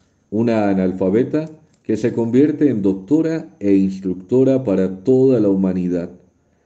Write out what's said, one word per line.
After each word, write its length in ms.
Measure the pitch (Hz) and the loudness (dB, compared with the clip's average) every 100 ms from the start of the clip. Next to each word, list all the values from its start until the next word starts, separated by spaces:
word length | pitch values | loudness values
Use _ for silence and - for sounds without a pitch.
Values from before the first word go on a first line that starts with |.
| _ _ - | _ _ -8
una 380 | 107 117 110 101 | -2 0 0 0
analfabeta 840 | 95 92 92 95 110 127 151 160 - _ _ | 0 0 0 0 0 0 -4 -6 -14 _ _
que 120 | - | -6
se 160 | 107 - | -2 -2
convierte 580 | - 113 123 151 151 143 | -2 0 2 2 2 0
en 120 | 110 | 0
doctora 760 | 98 95 - 156 160 160 - - | -2 -2 -2 0 0 -4 -10 -6
e 160 | 101 | 0
instructora 880 | 98 95 95 92 90 - 127 131 131 | 2 2 -4 -8 -8 -2 2 2 2
para 400 | 113 92 92 95 | 0 0 -2 -2
toda 360 | 131 131 131 120 | 0 4 4 4
la 100 | 104 | 2
humanidad. 600 | 95 95 90 90 87 87 - _ _ _ _ | 2 0 -2 -2 -4 -6 -14 _ _ _ _